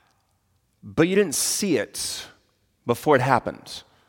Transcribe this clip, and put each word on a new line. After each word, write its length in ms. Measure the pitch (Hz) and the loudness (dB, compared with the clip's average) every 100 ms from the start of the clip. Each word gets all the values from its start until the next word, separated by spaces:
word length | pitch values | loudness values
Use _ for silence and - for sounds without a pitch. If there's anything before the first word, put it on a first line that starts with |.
| _ _ _ _ _ _ _ _ | _ _ _ _ _ _ _ _
But 240 | 107 98 170 | -10 0 2
you 80 | 196 | 4
didn't 180 | 196 | 2
see 440 | 131 - - 202 131 | 0 -4 -2 0 0
it 480 | 101 - - - - _ _ _ _ _ - | -2 -8 -10 -10 -14 _ _ _ _ _ -4
before 300 | 120 - 139 | -2 2 2
it 60 | |
happened. 600 | 123 123 - 73 - - - _ | 4 2 0 -10 -16 -18 -20 _